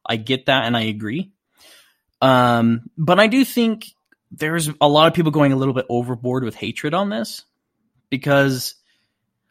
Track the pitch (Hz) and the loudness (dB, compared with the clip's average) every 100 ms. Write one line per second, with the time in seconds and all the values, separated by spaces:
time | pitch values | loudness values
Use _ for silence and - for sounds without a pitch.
0 | - 113 110 131 - 135 113 120 110 107 | -8 -6 -4 -4 0 -2 0 -2 -2 -4
1 | 107 135 190 _ _ _ _ - _ _ | -6 -8 -10 _ _ _ _ -20 _ _
2 | _ - 131 127 123 120 117 117 - - | _ -2 2 4 4 2 2 0 -4 -4
3 | 160 180 214 254 262 - 226 220 - _ | 2 4 4 2 0 0 -2 -2 -10 _
4 | _ _ _ - 156 165 156 - 147 147 | _ _ _ -8 -4 -2 -4 0 2 6
5 | 160 160 160 151 143 135 135 127 - 120 | 4 4 0 2 2 2 0 -2 -2 -4
6 | 123 120 123 127 123 - 107 - 147 170 | -4 -6 -4 -4 -4 -8 -10 -6 -4 -4
7 | 202 220 220 - - _ _ _ _ _ | -4 -6 -8 -12 -20 _ _ _ _ _
8 | - 131 147 139 139 127 - - _ _ | -8 -6 0 2 2 0 -8 -14 _ _
9 | _ _ _ _ _ | _ _ _ _ _